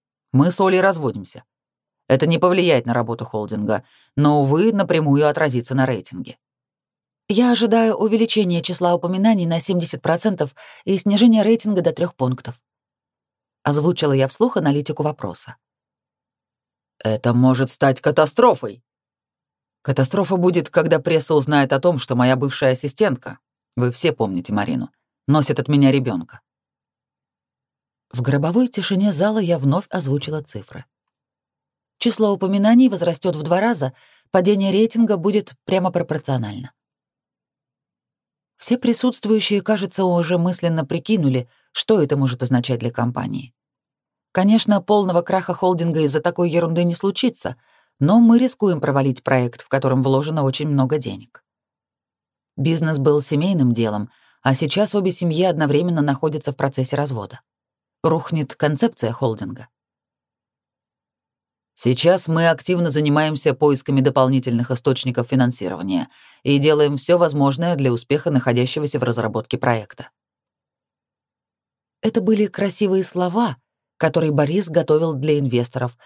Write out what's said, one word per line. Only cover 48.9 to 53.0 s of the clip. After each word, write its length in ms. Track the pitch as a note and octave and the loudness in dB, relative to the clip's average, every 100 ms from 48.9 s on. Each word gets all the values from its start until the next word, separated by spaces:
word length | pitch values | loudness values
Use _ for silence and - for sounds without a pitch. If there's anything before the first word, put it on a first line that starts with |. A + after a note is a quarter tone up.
| C#3 C3+ B2+ | 0 0 -2
проект, 400 | - C3 B2 - | 0 0 0 -6
в 40 | - | -4
котором 360 | C3+ C3+ C3 | -2 0 0
вложено 400 | C3 C3+ D3+ D#3+ | 2 0 0 -2
очень 240 | C#3 C3 D3+ | -2 -2 -2
много 320 | C#3 C3 D3+ | 0 0 -2
денег. 440 | B2 - - - _ _ _ _ _ _ _ _ _ _ _ - | -4 -10 -14 -20 _ _ _ _ _ _ _ _ _ _ _ -4
Бизнес 440 | C#3 E3 D#3+ | -2 0 -2
был 240 | D3+ | 0